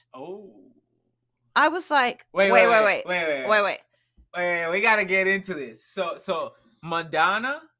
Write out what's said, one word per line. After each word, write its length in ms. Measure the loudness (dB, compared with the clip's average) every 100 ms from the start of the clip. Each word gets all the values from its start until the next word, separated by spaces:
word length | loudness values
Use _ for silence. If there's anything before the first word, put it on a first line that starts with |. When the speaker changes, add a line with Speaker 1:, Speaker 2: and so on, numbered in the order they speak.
| _
Speaker 1:
Oh. 400 | -16 -14 -14 -16 -20 -20 _ _ _ _ _ _ _ _ 2
Speaker 2:
I 120 | 2
was 200 | 0 -2
like, 340 | 0 0 -2 _
Speaker 1:
Wait, 200 | 0 4
Speaker 2:
"Wait, 160 | 6 6
Speaker 1:
wait, 160 | 6
Speaker 2:
wait, 0 |
Speaker 1:
wait, 220 | 4 0 -2
Speaker 2:
wait, 0 |
Speaker 1:
wait, 220 | -4 -2
wait, 120 | -4
Speaker 2:
wait, 100 | 0
Speaker 1:
wait. 140 | 2
Speaker 2:
wait." 160 | 2 -4 _ _ _ _ _ -6
Speaker 1:
Wait, 260 | -4 -2 -2
wait, 40 |
we 100 | 0
gotta 240 | 2 2 0
get 200 | 0 0
into 260 | -2 -4 -10
this. 280 | -12 -16
So, 340 | -14 -8 -8 -8
so 340 | -6 -6 -6 _ _ _
Madonna 800 | -6 -6 -4 0 2 0 -4 -8 -12 _